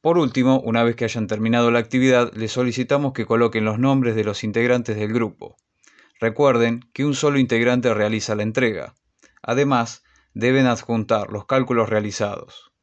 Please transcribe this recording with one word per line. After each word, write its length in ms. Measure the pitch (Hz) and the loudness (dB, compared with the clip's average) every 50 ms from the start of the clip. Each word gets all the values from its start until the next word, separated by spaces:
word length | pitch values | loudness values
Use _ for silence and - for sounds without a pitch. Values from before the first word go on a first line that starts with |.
| - | 2
Por 100 | 160 170 | 2 2
último, 440 | 175 156 123 - 135 123 131 131 131 | 4 2 2 0 0 2 2 2 2
una 220 | 131 120 113 117 117 | 0 0 0 2 2
vez 120 | 117 113 | 2 0
que 80 | - 120 | -2 -4
hayan 240 | 110 - 117 107 | -4 -2 -4 -4
terminado 420 | 92 110 104 110 113 117 120 120 117 | -4 -4 -2 0 0 2 2 2 4
la 100 | 117 120 | 2 0
actividad, 520 | 110 - - 127 127 131 127 123 120 - - | 0 0 0 2 4 4 4 4 2 0 -4
les 200 | 107 113 107 - | -8 -8 -6 -2
solicitamos 580 | 127 127 123 117 127 123 - 143 143 147 135 | -2 -2 -2 -2 -4 -2 0 0 0 0 -2
que 140 | 131 - 110 | -4 -6 -2
coloquen 400 | - 117 113 120 113 107 113 107 | 0 2 2 2 2 0 0 -2
los 120 | 110 107 | -2 0
nombres 380 | 113 127 139 135 135 127 120 110 | 0 2 2 2 2 2 0 0
de 80 | 110 104 | 0 -2
los 220 | 107 101 - - | -2 -4 -4 -6
integrantes 500 | 107 101 113 120 123 123 123 117 - 107 | -4 -2 0 2 2 2 0 0 -4 -4
del 160 | 107 107 104 | -4 -4 -2
grupo. 460 | 110 120 113 104 - _ - - - _ _ _ _ _ _ _ _ _ _ _ _ _ | -2 -2 -2 -2 -6 _ -20 -20 -20 _ _ _ _ _ _ _ _ _ _ _ _ _
Recuerden 680 | 113 113 110 - 147 139 123 117 117 117 117 120 - _ _ | -4 -4 0 2 2 4 4 4 2 0 0 -4 -10 _ _
que 100 | - 139 | -4 -2
un 100 | 147 139 | -2 -2
solo 260 | 131 151 147 143 135 | 0 0 0 2 2
integrante 540 | 131 - 120 113 120 123 123 123 123 123 110 | 2 2 2 2 2 2 2 2 0 0 0
realiza 400 | 107 104 107 113 107 - - 107 | 0 0 0 -2 -4 -4 -4 -4
la 80 | 104 107 | -4 -4
entrega. 520 | 110 107 139 127 113 104 82 - - _ _ _ _ _ _ _ _ _ _ | -2 0 0 0 0 -2 -4 -10 -14 _ _ _ _ _ _ _ _ _ _
Además, 640 | - - 120 131 143 143 135 120 117 113 - - _ _ _ _ _ _ _ | -6 -4 0 0 2 2 2 0 0 -2 -8 -20 _ _ _ _ _ _ _
deben 320 | 107 110 123 131 135 131 | -2 0 2 4 4 4
adjuntar 640 | 123 117 107 - - 117 113 104 - 117 104 101 - | 2 0 -2 -2 -4 -4 -4 0 0 -2 -2 -2 -6
los 160 | 107 104 - | -10 -12 -4
cálculos 440 | - 135 135 127 - 123 117 110 104 | -2 0 0 0 0 0 0 0 0
realizados. 840 | 110 107 104 104 98 - 104 101 101 - - - - - - _ _ _ | 0 -2 -2 -2 -4 -4 -4 -4 -4 -10 -14 -18 -20 -20 -20 _ _ _